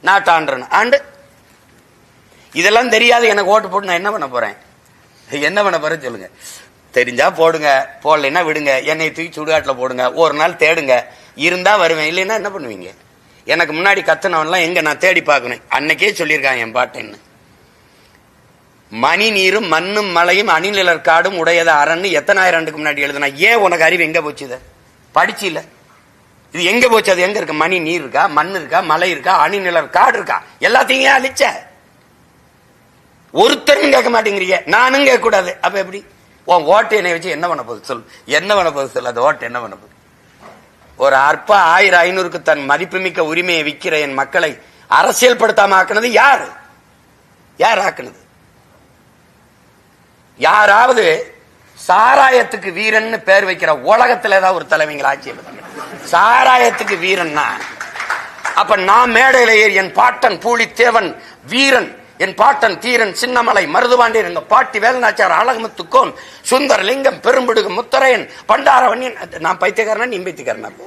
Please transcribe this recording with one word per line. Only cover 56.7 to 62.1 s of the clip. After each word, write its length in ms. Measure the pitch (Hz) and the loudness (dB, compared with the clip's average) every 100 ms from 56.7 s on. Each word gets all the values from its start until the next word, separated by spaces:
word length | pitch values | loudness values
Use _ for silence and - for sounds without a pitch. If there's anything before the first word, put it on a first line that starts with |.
| - 214 190 | 0 -6 -4
வீரன்னா, 460 | 180 190 165 151 131 101 - - - - - - - - - | -2 -2 -2 -4 -4 -6 -12 -16 -16 -12 -8 -8 -10 -12 -6
அப்ப 220 | - 208 208 | -2 0 0
நான் 380 | 185 220 247 | 4 4 4
மேடையில 340 | 226 262 262 233 | 4 4 4 4
ஏறி 260 | 214 214 | 4 4
என் 180 | 190 190 | 2 -2
பாட்டன் 460 | 196 240 240 240 180 | 2 2 2 -2 0
பூலித்தேவன் 840 | 226 233 226 - 233 226 185 - - - 123 | -2 -2 -2 0 2 2 -2 -10 -20 -20 -8
வீரன், 520 | 226 277 254 180 - - | -2 2 2 0 -12 -20